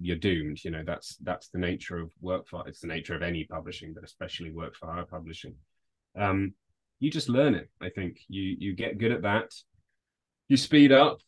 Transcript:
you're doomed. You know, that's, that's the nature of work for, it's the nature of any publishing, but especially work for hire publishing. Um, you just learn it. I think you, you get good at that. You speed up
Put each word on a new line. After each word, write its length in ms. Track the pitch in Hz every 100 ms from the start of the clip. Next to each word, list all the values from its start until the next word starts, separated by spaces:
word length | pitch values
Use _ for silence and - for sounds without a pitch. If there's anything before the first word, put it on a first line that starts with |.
you're 160 | 87 85
doomed. 480 | 98 85 76 73
You 60 | -
know, 100 | 80
that's, 320 | 80 - - -
that's 260 | 92 87 -
the 100 | 90
nature 400 | 87 92 - 87
of 140 | 82 -
work 280 | 92 92 -
for, 180 | 85 80
it's 140 | -
the 80 | 82
nature 260 | 82 -
of 80 | 80
any 220 | 87 85
publishing, 480 | 78 90 85 - 80
but 80 | 80
especially 460 | - - 80 - 85
work 240 | 82 82
for 180 | - 80
hire 120 | 87
publishing. 500 | 85 82 82 82 - 65 _ _ _ _ _ -
Um, 360 | 101 98 98 - _ _ _ -
you 120 | 147
just 180 | 156 123
learn 260 | 123 147
it. 140 | 92 - -
I 100 | 90
think 280 | - 87 - -
you, 300 | 95 95 92
you 160 | 101
get 240 | 92 110 104
good 140 | 113
at 100 | 117
that. 320 | 101 107 113 - - _ _ _ _ _ _ _ -
You 80 | 135
speed 340 | - 151 143
up 280 | 135 - -